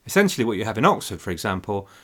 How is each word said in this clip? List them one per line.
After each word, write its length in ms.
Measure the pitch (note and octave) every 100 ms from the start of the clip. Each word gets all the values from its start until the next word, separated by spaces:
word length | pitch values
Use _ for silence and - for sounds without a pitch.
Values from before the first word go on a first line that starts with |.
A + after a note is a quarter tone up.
| -
Essentially 380 | F#3+ G3 -
what 140 | A#2 G2+
you 80 | G#2
have 120 | G#2+
in 60 |
Oxford, 380 | D#3+ G3 - F2+
for 100 | -
example, 560 | F2 A2 F#2+ - G2+ - -